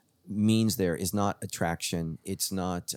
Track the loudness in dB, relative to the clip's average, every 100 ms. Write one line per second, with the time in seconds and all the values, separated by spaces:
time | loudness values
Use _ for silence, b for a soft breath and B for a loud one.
0 | b _ -8 2 4 6 4 2 2 2
1 | 0 0 0 -2 -6 -2 -2 0 -2 -2
2 | -2 -6 -6 -4 -2 -2 -2 -2 -4